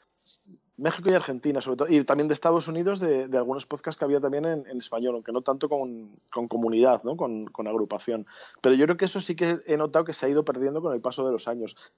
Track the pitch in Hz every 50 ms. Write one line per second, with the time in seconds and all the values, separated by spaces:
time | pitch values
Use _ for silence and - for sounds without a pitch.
0 | _ _ _ _ - - - _ _ - 175 _ _ _ _ - 135 160 165 -
1 | 175 196 185 170 - - 131 123 - 151 139 131 - 135 127 123 147 165 165 147
2 | 131 - 143 147 151 156 151 147 - 165 170 165 160 165 160 165 175 196 202 190
3 | 185 160 143 131 135 131 131 127 123 123 135 139 - - 147 143 - 160 156 -
4 | 156 139 143 143 139 135 139 147 156 165 160 147 131 - 131 123 - - 120 117
5 | 123 127 120 117 110 117 117 127 127 139 135 135 139 135 147 139 135 127 120 113
6 | 110 104 101 - _ - - 120 120 117 117 117 117 113 113 113 123 131 120 -
7 | - 120 156 170 165 123 113 107 107 - - - 110 107 110 113 104 98 104 101
8 | - - 113 107 104 _ - - - - - - - 127 131 131 147 156 180 170
9 | 190 185 - 196 185 - 170 160 175 170 170 170 - - 151 147 156 151 - 160
10 | 165 160 160 - - 135 143 151 151 - 127 127 131 139 143 160 170 160 131 113
11 | 117 127 123 - 131 135 120 110 - 120 117 120 110 101 - _ - - _